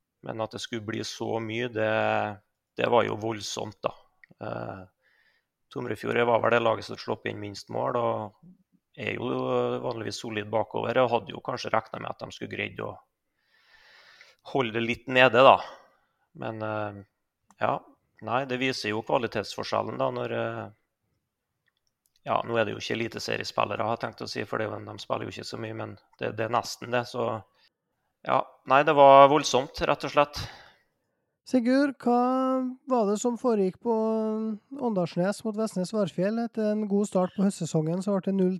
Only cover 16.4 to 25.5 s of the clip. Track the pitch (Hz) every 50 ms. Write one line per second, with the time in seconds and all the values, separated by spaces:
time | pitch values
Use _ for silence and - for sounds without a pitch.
16.4 | 131 120 113 110 107 107 107 107 104 104 101 101 98 _ _ _ _ _ _ _
17.4 | _ _ _ _ - 113 131 - - - - _ _ _ _ _ - 107 113 127
18.4 | 139 135 123 123 131 131 127 - - 107 104 110 113 - 151 139 117 110 - 110
19.4 | 98 - - - 110 - - 107 107 107 113 127 131 131 127 120 123 120 117 117
20.4 | 117 113 113 117 107 101 104 _ _ _ _ _ _ _ _ _ _ _ _ _
21.4 | _ _ _ _ _ _ _ _ _ _ _ _ _ _ _ _ _ 147 113 -
22.4 | - 113 117 117 110 104 110 107 113 - 117 113 117 113 - 113 - - 113 110
23.4 | 107 - - - 113 104 104 107 110 107 117 - - 117 110 - 120 107 - 120
24.4 | 113 - - 117 110 104 104 104 104 104 104 107 - _ 123 110 110 110 - 110
25.4 | 107 -